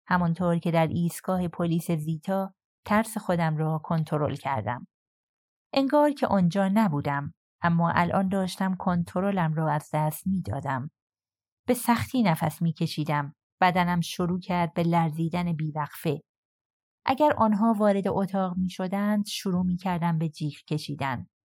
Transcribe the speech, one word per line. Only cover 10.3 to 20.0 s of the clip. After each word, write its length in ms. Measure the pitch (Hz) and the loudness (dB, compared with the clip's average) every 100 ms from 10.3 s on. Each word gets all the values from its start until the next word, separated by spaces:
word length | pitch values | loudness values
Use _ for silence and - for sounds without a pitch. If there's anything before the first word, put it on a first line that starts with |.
| 190 101 139 139 131 147 - _ _ _ _ _ _ - | -2 -2 -4 -4 -4 -6 -12 _ _ _ _ _ _ -2
به 60 | |
سختی 500 | 247 - 233 - 262 | 0 2 2 0 2
نفس 380 | 202 160 160 - | 2 2 0 0
می‌کشیدم. 760 | 170 - 165 - 151 147 143 - _ - | -2 0 -2 -2 -2 -2 -2 -10 _ 2
بدنم 400 | 185 180 175 175 | 2 4 2 0
شروع 380 | - - 175 180 | -2 -2 -2 -2
کرد 340 | 180 175 170 | -2 -2 0
به 100 | 170 | 0
لرزیدن 680 | 170 170 165 156 165 175 175 | 2 2 0 0 -2 -2 -2
بیوقفه. 680 | 151 156 151 147 - 165 147 - _ _ _ _ _ _ _ - | -2 -4 -4 -6 -4 -4 -4 -6 _ _ _ _ _ _ _ -2
اگر 280 | 269 302 - | 2 2 4
آنها 380 | 220 202 226 202 | 2 4 2 4
وارد 300 | 208 196 190 | 2 2 0
اتاق 500 | 190 190 196 185 180 | -2 -2 -2 -2 -2
می‌شدند، 680 | 185 - 185 196 208 208 208 | -4 -4 -4 -2 0 0 -2
شروع 380 | - 196 180 185 | -4 -2 0 0
می‌کردم 520 | 180 190 175 | -2 -2 0